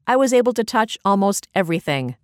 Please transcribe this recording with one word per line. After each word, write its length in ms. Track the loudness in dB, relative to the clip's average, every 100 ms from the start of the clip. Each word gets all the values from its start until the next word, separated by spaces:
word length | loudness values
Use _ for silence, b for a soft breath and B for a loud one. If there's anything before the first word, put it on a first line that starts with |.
| -2
I 100 | 2
was 160 | 4
able 220 | 2 2
to 100 | -2
touch 320 | -2 -2 -2 -2
almost 440 | 0 2 0 -2 -4 -4
everything. 600 | -2 -2 -2 -4 -4 -10